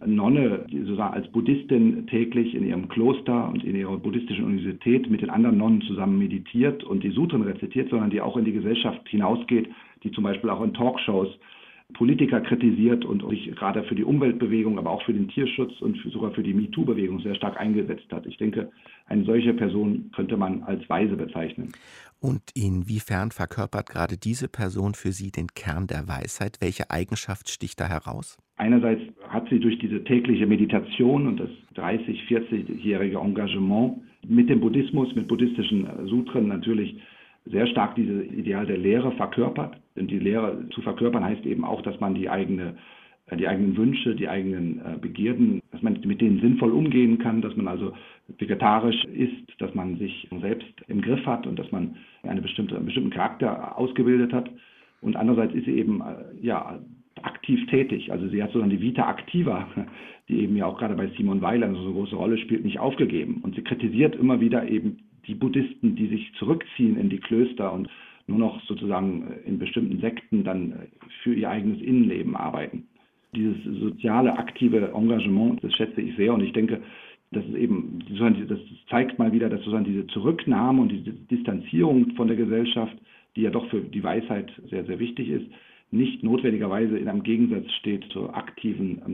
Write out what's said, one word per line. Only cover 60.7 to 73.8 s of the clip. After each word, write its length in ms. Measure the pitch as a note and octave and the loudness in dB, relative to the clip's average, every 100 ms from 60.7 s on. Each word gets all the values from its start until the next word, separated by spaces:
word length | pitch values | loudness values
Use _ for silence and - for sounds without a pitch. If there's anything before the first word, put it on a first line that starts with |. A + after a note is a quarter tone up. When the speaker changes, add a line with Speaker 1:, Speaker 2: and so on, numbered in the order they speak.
| - | -2
Speaker 1:
gerade 160 | A2+ | -4
bei 140 | F#2 F#2+ | -2 -2
Simone 340 | - G#2 G2 | 0 0 2
Weil 200 | F#2+ A#2+ | 2 2
eine 140 | G#2 F#2 | 2 -2
so 160 | F#2 | -4
große 240 | F#2 G2+ F#2+ | -4 -4 -2
Rolle 220 | G2 A2+ | 0 0
spielt, 260 | - A2+ | 0 -2
nicht 140 | G2+ - | 0 0
aufgegeben. 640 | C3 - A2+ E2+ - - | -2 2 0 0 -2 -4
Und 120 | - | -4
sie 80 | - | -6
kritisiert 540 | - - A#2 G#2+ D#3 - | -6 -4 0 4 2 4
immer 240 | B2+ A#2+ | 4 4
wieder 260 | A2+ B2 - | 4 2 0
eben 300 | G#2+ G#2+ - - _ - | 0 -2 -6 -14 _ -12
die 80 | |
Buddhisten, 640 | G#2 C3 C3+ - - A2+ G#2 | -2 0 0 -2 0 0 2
die 120 | G#2+ | 0
sich 240 | G#2+ - - | -2 -6 -6
zurückziehen 600 | G#2+ E3 - - A2+ G#2 | 0 0 -2 0 2 4
in 100 | G2 | 2
die 100 | G2 | 0
Klöster 540 | - A#2 B2+ - G2 | 0 2 2 0 -4
und 160 | F2+ G2+ - - - - | -4 -8 -10 -20 -18 -2
nur 120 | G#2+ | 2
noch 240 | A2 - | 2 -2
sozusagen 600 | - G2+ G2+ F#2 G2 F2 - - - | -8 -6 -2 0 0 -2 -6 -10 -6
in 120 | F#2+ | -4
bestimmten 400 | F#2+ A#2 G2+ G2+ | -2 -2 -2 0
Sekten 440 | A2+ A#2 - G#2+ | -2 -4 0 0
dann 300 | G2 F#2 F2 - - _ - - | 2 -2 -4 -8 -16 _ -20 -4
für 100 | A#2+ | 0
ihr 160 | A2+ G#2 | 0 0
eigenes 320 | G#2+ G#2 G#2 | 0 0 -2
Innenleben 560 | A#2+ B2+ G#2 F2+ E2 - | 4 6 6 2 -2 -4
arbeiten. 520 | D2+ D2 D#2+ - - _ _ _ _ | -4 -4 -6 -8 -12 _ _ _ _
Dieses 220 | A#2 G#2+ - G#2+ G#2 | -2 0 -2 -6 -4